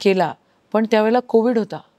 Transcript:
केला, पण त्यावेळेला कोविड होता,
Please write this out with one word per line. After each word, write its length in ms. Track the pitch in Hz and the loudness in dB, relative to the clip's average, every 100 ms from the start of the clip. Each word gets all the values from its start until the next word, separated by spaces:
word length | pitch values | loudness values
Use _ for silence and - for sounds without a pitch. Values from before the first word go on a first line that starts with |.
केला, 320 | 202 185 156 - _ _ _ | 0 0 -2 -6 _ _ _
पण 120 | 214 220 | -4 0
त्यावेळेला 280 | 220 214 247 | 2 2 0
कोविड 380 | 247 226 233 226 | 0 0 0 -2
होता, 220 | 196 156 - | -4 -10 -18